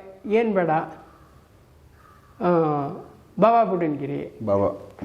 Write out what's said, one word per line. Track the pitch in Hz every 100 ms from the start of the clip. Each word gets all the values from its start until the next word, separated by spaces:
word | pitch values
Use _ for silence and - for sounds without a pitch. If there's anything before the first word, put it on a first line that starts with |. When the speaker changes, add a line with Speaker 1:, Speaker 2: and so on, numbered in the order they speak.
| - - -
Speaker 1:
ಏನ್ | 214 220
ಬೇಡ, | 190 170
ಆ, | 156 - - - - - - _ - - - - - - - - - 175 175 160 147 143 175 - - - -
ಬಾಬಾ | 202 233
ಬುಡನ್ಗಿರಿ. | 214 185 170 143 139 143 - - 110
Speaker 2:
ಬಾಬಾ | 101 98 - - -